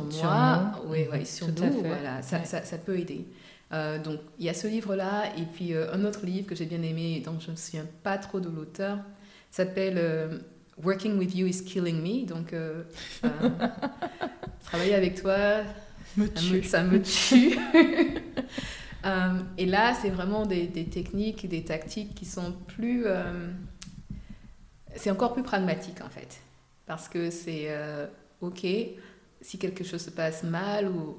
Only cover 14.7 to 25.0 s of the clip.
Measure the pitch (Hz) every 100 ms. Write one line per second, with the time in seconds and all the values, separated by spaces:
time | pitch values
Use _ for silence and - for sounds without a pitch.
14.7 | 170 185 202 180 180 196 196 202 214 202
15.7 | - - - - 190 208 180 175 185 180
16.7 | 175 180 196 190 - - 254 277 - -
17.7 | 320 302 - - - - - - - -
18.7 | - - - 196 190 185 185 185 - 185
19.7 | 190 226 247 208 180 180 214 208 180 175
20.7 | 175 165 190 - 196 214 214 190 165 165
21.7 | 160 156 - 208 - 175 - 175 180 -
22.7 | - 233 247 226 180 175 175 170 180 -
23.7 | - - - - - - - - - -
24.7 | - - -